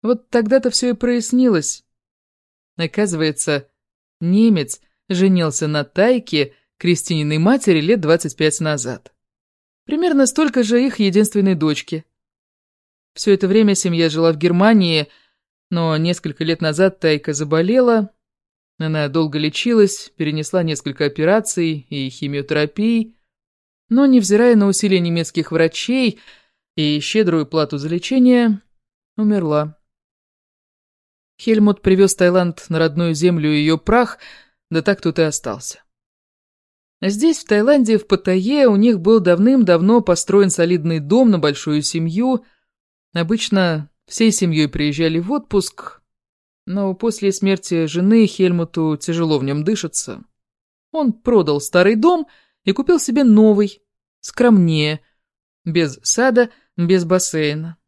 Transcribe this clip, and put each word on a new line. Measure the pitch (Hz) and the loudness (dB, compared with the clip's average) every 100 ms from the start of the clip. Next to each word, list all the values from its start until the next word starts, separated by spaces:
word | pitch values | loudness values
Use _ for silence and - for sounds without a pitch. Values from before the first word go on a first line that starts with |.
Вот | 220 240 _ | -2 -4 _
тогда-то | 240 214 262 240 | -2 2 0 0
всё | - 247 | -2 -2
и | |
прояснилось. | 233 247 240 226 247 254 180 147 - _ _ _ _ _ _ _ _ _ - | -2 -2 -2 0 0 2 2 -2 -10 _ _ _ _ _ _ _ _ _ -10
Оказывается, | 165 - 208 165 156 147 - 147 - _ _ _ _ _ | -6 -4 -4 -2 -4 -4 -4 -4 -6 _ _ _ _ _
немец | 165 196 226 190 143 - _ _ _ | -2 2 2 2 -2 -10 _ _ _
женился | 180 190 185 160 - 156 | 0 2 2 0 -4 -4
на | 151 | -4
тайке | 139 - 214 254 - 151 135 _ _ _ | -6 0 0 0 -2 -2 -2 _ _ _
Кристининой | 175 170 - 160 147 156 | -2 -2 -2 -4 -2 0
матери | 180 269 - 165 | 2 2 2 0
лет | 156 226 | 2 0
двадцать | 156 165 156 - | 2 0 -2 -2
пять | 156 - | -2 -2
назад. | 156 147 123 117 _ _ _ _ _ _ _ _ - | -4 -4 -8 -12 _ _ _ _ _ _ _ _ -8
Примерно | 302 359 277 262 | -2 0 2 2
столько | - 311 247 | 2 0 0
же | 214 240 262 | 0 0 0
их | - | 0
единственной | 196 185 214 208 196 170 | 0 2 0 0 0 0
дочке. | 156 147 - 156 - _ _ _ _ _ _ _ _ _ _ | -2 -4 -8 -12 -12 _ _ _ _ _ _ _ _ _ _
Всё | - - | -6 0
это | 196 190 | 0 2
время | 208 214 190 | 2 2 2
семья | 185 165 165 | -2 0 0
жила | 156 165 | 2 0
в | 156 | 0
Германии, | 175 175 208 220 180 160 147 _ _ _ _ _ _ | 0 2 4 4 2 0 -4 _ _ _ _ _ _
но | 170 165 156 | -4 -2 -2
несколько | 165 175 160 139 | -2 -4 -8 -6
лет | 160 165 | -6 -4
назад | 160 151 190 190 | -4 0 0 0
тайка | 160 151 151 | -2 -2 -4
заболела. | 147 151 160 180 254 247 226 196 _ _ _ _ _ _ _ | -8 -2 -2 2 2 2 2 -2 _ _ _ _ _ _ _
Она | 160 156 147 | -6 -4 -2
долго | 151 156 147 | -2 -2 -2
лечилась, | 151 - 240 226 196 - - _ | -6 -4 0 2 2 0 -16 _
перенесла | 151 156 151 185 | -6 -6 -4 -4
несколько | 160 147 143 131 147 | -2 -6 -8 -4 -4
операций | 143 160 214 - - 165 156 _ | -2 0 0 -2 -4 -4 -6 _
и | 143 131 | -8 -8
химиотерапий, | - 143 143 139 151 151 - 220 233 220 _ _ _ _ _ _ _ _ | -8 -8 -8 -4 -4 -2 -2 -2 -2 -4 _ _ _ _ _ _ _ _
но, | 233 277 | 2 4
невзирая | 254 185 208 247 226 | 4 4 4 4 4
на | 202 | 2
усилия | 190 208 190 | 0 0 0
немецких | 170 170 160 - 156 | 0 -4 -4 -6 -4
врачей | 160 165 - - 262 240 - _ _ _ _ _ - | 0 0 -2 -4 -2 -2 -4 _ _ _ _ _ -4
и | 151 147 | -2 -2
щедрую | 143 214 214 160 139 | -2 0 0 0 -2
плату | 160 147 143 | -4 -4 -6
за | 151 | -6
лечение, | 170 - 262 247 247 233 202 _ _ _ _ _ - | -6 -2 2 4 4 2 -2 _ _ _ _ _ -4
умерла. | 214 208 165 151 151 156 _ _ _ _ _ _ _ _ _ _ _ _ _ _ _ _ | -2 -2 0 -2 -4 -12 _ _ _ _ _ _ _ _ _ _ _ _ _ _ _ _
Хельмут | - 220 208 202 | 0 2 2 2
привёз | 196 190 196 - | 0 2 2 2
в | |
Таиланд | 180 180 175 160 - | 2 2 -2 -6 -8
на | 160 | -2
родную | 160 151 170 | -2 0 -2
землю | 151 175 170 151 | 0 0 2 0
её | 151 151 160 | 0 0 0
прах, | - 233 240 - - - _ _ _ | 0 0 0 -6 -20 -20 _ _ _
да | 160 | -4
так | 160 196 | -2 -2
тут | 170 156 | -2 0
и | |
остался. | 156 - - 107 - - _ _ _ _ _ _ _ _ _ _ _ _ | -2 -2 -10 -12 -14 -18 _ _ _ _ _ _ _ _ _ _ _ _
Здесь, | 185 208 311 311 | -6 0 0 0
в | - | 0
Таиланде, | 208 226 294 226 214 | 0 4 2 2 0
в | - | 0
Паттайе, | 185 - 185 190 294 262 | -2 0 -2 0 2 4
у | 202 | 4
них | 226 208 | 2 2
был | 175 226 | 2 4
давным-давно | 180 175 220 269 190 170 185 240 | 4 4 4 4 4 4 4 2
построен | 226 170 - 202 190 | 2 -2 2 2 2
солидный | - 170 175 156 160 | 0 0 0 -2 -6
дом | 143 220 247 | 0 2 4
на | 185 | 2
большую | 147 143 - 151 | 0 -4 -4 -4
семью. | 147 165 165 175 254 254 _ _ _ _ _ _ _ | -2 -4 -4 -2 -2 -2 _ _ _ _ _ _ _
Обычно | 175 170 226 - 196 175 156 147 _ _ | -8 -4 -4 0 0 0 -4 -8 _ _
всей | - 226 | 0 0
семьёй | - 180 156 147 | 2 -2 0 -2
приезжали | 151 147 143 165 160 | -2 -4 -2 -2 -2
в | 175 | -4
отпуск, | 285 - 202 - - - - _ _ _ _ _ _ - | -6 -2 -4 -4 -14 -20 -20 _ _ _ _ _ _ -10
но | 190 196 185 | -6 -6 -4
после | 226 220 202 | -6 -2 -4
смерти | 190 196 190 - 170 160 | -2 -2 -2 -2 -4 -2
жены | 165 190 226 214 | -2 2 4 2
Хельмуту | - 185 170 165 - 160 147 | 2 0 0 -4 -4 -2 -4
тяжело | - 165 165 151 | -4 -2 0 0
в | |
нём | 135 143 | -2 -4
дышится. | 156 214 165 - - - - _ _ _ _ _ _ | -2 -4 -6 -10 -10 -16 -20 _ _ _ _ _ _
Он | 320 277 | -4 -4
продал | 214 - 233 151 143 | -2 0 2 2 -2
старый | - 175 185 220 | -2 2 2 4
дом | 311 349 294 _ _ _ | 2 2 -4 _ _ _
и | - | -4
купил | 196 277 349 | -2 0 0
себе | - 247 | 0 2
новый, | 262 214 220 202 202 - _ _ _ _ | 4 6 6 4 -2 -6 _ _ _ _
скромнее, | - - 247 208 170 156 151 151 _ _ _ _ _ _ 175 | -18 0 4 4 4 0 -2 -4 _ _ _ _ _ _ -4
без | 165 151 - | -2 -2 -4
сада, | - - 254 240 240 _ _ - | -4 0 2 2 0 _ _ -6
без | 170 185 165 | 0 0 2
бассейна. | 185 - 160 151 151 165 160 | -2 -2 -4 -4 -4 -10 -16